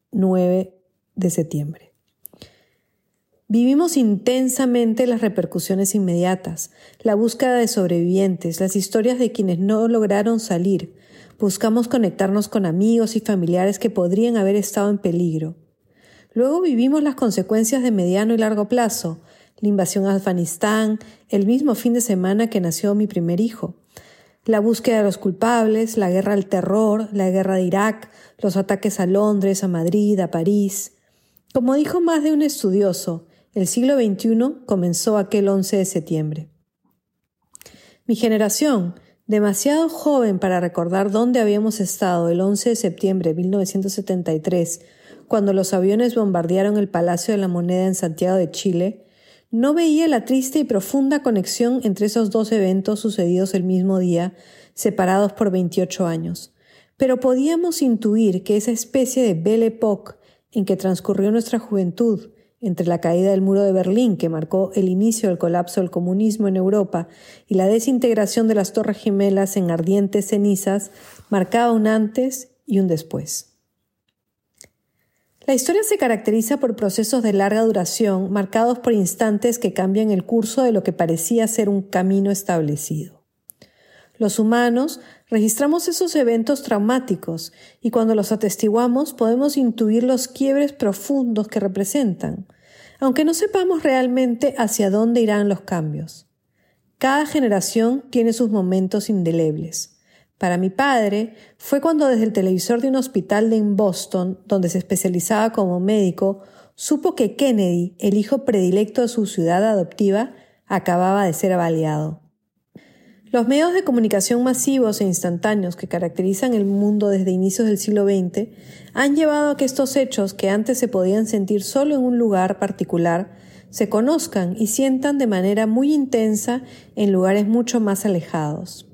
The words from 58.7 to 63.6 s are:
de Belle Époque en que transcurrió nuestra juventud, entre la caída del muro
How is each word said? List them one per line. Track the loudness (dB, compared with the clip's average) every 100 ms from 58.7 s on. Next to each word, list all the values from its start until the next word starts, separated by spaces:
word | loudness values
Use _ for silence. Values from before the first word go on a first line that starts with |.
| -4 -2 -2 0 0
de | 0
Belle | 0 0 0 0
Époque | 0 -2 -2 -6 -20 _ _ _
en | -4
que | -2 0
transcurrió | -2 -2 -2 0 0
nuestra | 0 -2 -6
juventud, | -4 -2 -2 0 0 0 -6 _ _ _
entre | -4 -2 -2
la | -2
caída | 0 2 2
del | 2
muro | 2 2